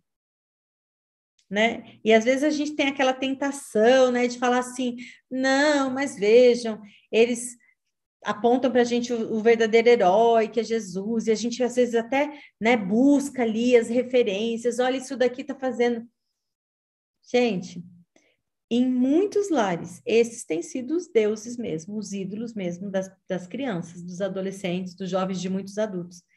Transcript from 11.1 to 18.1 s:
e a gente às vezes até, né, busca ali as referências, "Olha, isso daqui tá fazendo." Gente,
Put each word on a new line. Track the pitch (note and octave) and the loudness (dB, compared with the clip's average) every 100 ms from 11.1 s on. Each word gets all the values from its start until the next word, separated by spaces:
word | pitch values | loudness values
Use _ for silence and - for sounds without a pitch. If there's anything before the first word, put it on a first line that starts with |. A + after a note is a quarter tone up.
| A3+ G#3+ | -2 0
e | |
a | |
gente | G#3+ A#3 A#3 | -2 -2 -4
às | A#3+ B3 | -2 0
vezes | A#3+ | 0
até, | A3+ A3+ C4+ D4 - - _ | 0 0 -2 -2 -6 -20 _
né, | G#3+ B3 | 2 2
busca | F#3 A3 C#4 C#4 - - | 2 4 4 4 0 -4
ali | A3+ A3 B3 | -2 0 4
as | A#3+ A3 | 4 4
referências, | B3 A#3+ B3 A3 F#3+ A#3 A3+ A#3+ A3+ | -2 0 0 0 -2 -4 -4 -4 -2
"Olha, | B3+ C4 | -2 -2
isso | C4 B3 | -6 -2
daqui | B3 B3 | -2 -2
tá | C4+ | -10
fazendo." | C4+ C4 A3 A#3+ A#3 A#3 _ _ _ _ _ _ _ _ _ _ _ - | -8 -6 0 0 -2 -8 _ _ _ _ _ _ _ _ _ _ _ -2
Gente, | B3 A#3+ F#3 - - - - _ | 0 0 -2 -6 -14 -18 -20 _